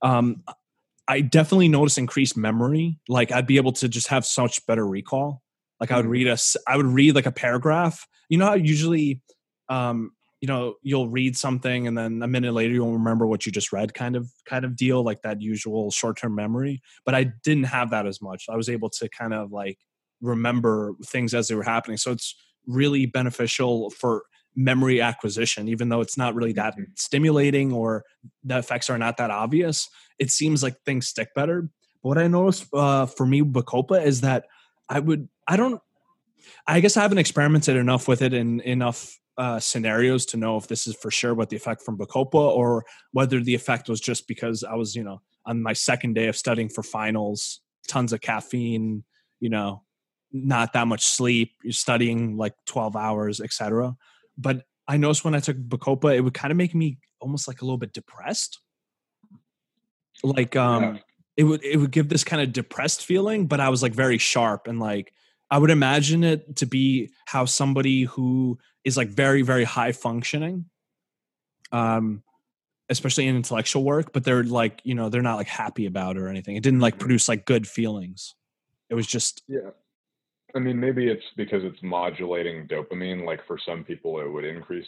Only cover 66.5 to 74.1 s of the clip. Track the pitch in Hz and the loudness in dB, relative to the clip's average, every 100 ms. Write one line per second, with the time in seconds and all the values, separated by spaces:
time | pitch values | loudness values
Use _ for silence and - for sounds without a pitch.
66.5 | 139 131 131 135 131 107 _ - 135 123 | -6 -2 2 2 2 -2 _ -6 -2 0
67.5 | - 139 135 135 131 123 - 127 131 127 | 0 0 2 2 2 0 -2 0 0 0
68.5 | 123 _ _ 135 127 113 101 139 139 127 | -4 _ _ -2 -2 -2 2 4 4 4
69.5 | 127 117 - 120 120 120 117 - 151 160 | 2 2 0 -2 -2 -4 -4 -4 -4 -4
70.5 | 185 170 _ _ _ _ _ _ _ _ | -6 -10 _ _ _ _ _ _ _ _
71.5 | _ - 120 113 113 110 104 - _ _ | _ -6 -2 0 0 -2 -4 -12 _ _
72.5 | _ _ _ - 123 131 135 135 127 117 | _ _ _ -6 -4 -2 0 2 0 0
73.5 | 113 113 139 135 147 156 | -4 -2 0 0 0 -2